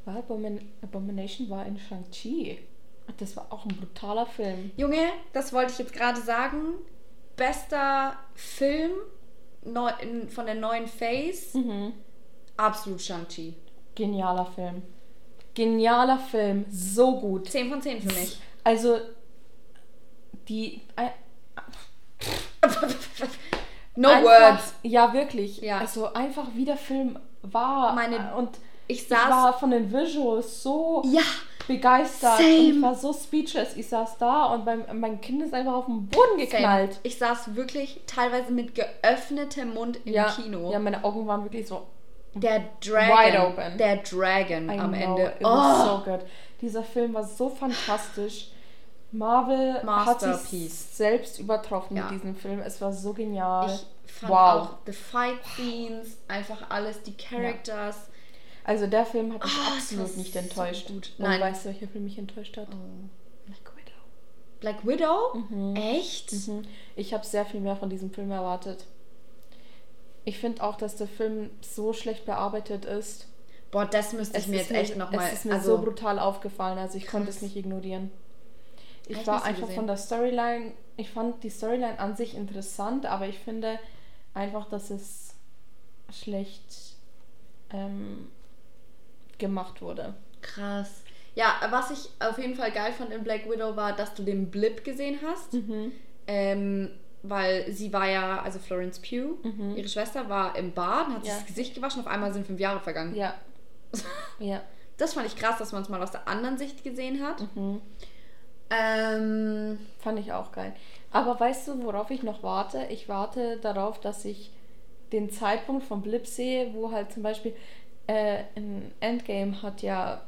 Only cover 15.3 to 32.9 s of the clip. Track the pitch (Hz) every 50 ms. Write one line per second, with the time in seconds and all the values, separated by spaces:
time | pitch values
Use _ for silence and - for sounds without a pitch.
15.3 | - - - - - - 226 226 226 226 220 233 240 240 254 262 262 262 262 -
16.3 | - 220 208 202 196 202 202 202 202 180 185 190 196 226 254 262 254 - 214 202
17.3 | 190 185 185 - - 269 247 247 285 277 254 285 247 220 190 190 185 180 175 -
18.3 | - - - - - - - 226 226 220 226 240 233 226 233 - - - - -
19.3 | - - - - - - - - - - - - - - - - - - - -
20.3 | - - - - 214 220 220 - - 226 - - - - 240 247 247 - - -
21.3 | - - - - - - - - - - - - - - - - - - - 104
22.3 | 90 - - - - - - 247 - - 302 262 254 - - - - - - -
23.3 | - - - - - - - - - - - - - 240 254 277 269 - 262 226
24.3 | 233 226 220 220 208 - - - - - - 233 226 240 233 - 220 269 285 285
25.3 | - 226 202 202 202 - 220 208 202 190 220 214 - 226 220 - - 233 262 285
26.3 | 277 302 269 247 226 233 262 285 277 277 - - 269 269 269 254 - - - -
27.3 | - - - 196 196 226 247 262 277 277 254 226 240 240 233 233 233 226 202 208
28.3 | - 240 247 226 - - - - - - - - 247 240 - - 247 226 240 262
29.3 | 262 254 254 247 247 254 277 262 247 233 226 196 220 269 320 330 294 294 269 240
30.3 | 220 226 233 - - - - 262 277 302 320 330 330 302 - 262 269 330 320 -
31.3 | - - - - - - - - 262 - - 247 254 262 302 - - - - 349
32.3 | 330 330 330 320 320 320 320 311 285 285 269 247